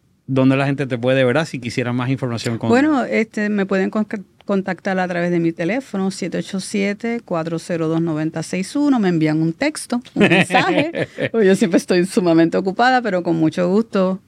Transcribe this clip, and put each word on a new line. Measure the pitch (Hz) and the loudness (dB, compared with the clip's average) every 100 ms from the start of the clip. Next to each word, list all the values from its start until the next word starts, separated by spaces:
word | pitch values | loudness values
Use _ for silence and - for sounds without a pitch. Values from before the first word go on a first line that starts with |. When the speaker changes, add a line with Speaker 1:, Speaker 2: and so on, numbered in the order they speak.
| _ _ - | _ _ -4
Speaker 1:
¿Dónde | 131 131 135 | 2 4 4
la | 139 | 0
gente | 139 135 | -2 -4
te | 127 | -2
puede, | 127 131 | 0 2
verdad? | 127 135 160 | 4 2 -2
Si | 135 | -6
quisiera | 120 123 120 | -6 -4 -2
más | 123 123 | -2 -2
información | 135 127 117 123 113 | -2 -4 -4 -4 -4
con | 117 | 2
Speaker 2:
Bueno, | 240 302 285 | 2 4 0
este, | 220 214 220 - 214 | 0 -2 -2 -4 -2
me | 208 196 | -2 0
pueden | 196 196 | 0 0
con-, | 214 208 220 - _ - | -2 -4 -6 -12 _ -4
contactar | 202 190 180 202 185 | -2 -2 -6 -4 -2
a | 180 | -2
través | 175 175 | -2 0
de | 175 | 0
mi | 165 | 0
teléfono, | 165 170 240 262 190 190 | -2 -4 -4 -4 -4 -4
siete | - 180 180 | -4 -6 -6
ocho | 175 190 | -6 -8
siete, | - 208 196 202 233 233 | -6 -4 -2 -4 -6 -6
cuatro | - 170 165 165 | -6 -6 -4 -6
cero | - 170 160 | -6 -4 -2
dos, | 165 | 0
noventa | 165 151 156 160 | -2 -2 -4 -6
seis | 165 185 190 285 | -6 -6 -4 -2
uno. | 294 262 | 2 2
Me | 190 | 2
envían | 170 156 156 | 2 2 2
un | 160 | 0
texto, | 160 285 311 - 247 - | 0 -4 -4 -6 -6 -4
un | - | 2
Speaker 1:
<laughs> | 196 | 4
Speaker 2:
mensaje. | 180 - 185 - - 320 - - - - | 6 4 2 2 2 0 -2 -6 -4 -4
Pues | 226 | 2
yo | 190 190 | 4 4
siempre | 214 202 | 4 0
estoy | - 185 180 | 2 0 2
sumamente | - 175 165 165 185 | 0 4 4 4 2
ocupada, | 190 185 247 254 | -2 2 2 2
pero | 233 180 | 0 -2
con | 175 165 | 0 0
mucho | 160 165 175 | 0 0 0
gusto, | 196 226 202 185 190 | 0 0 0 0 -2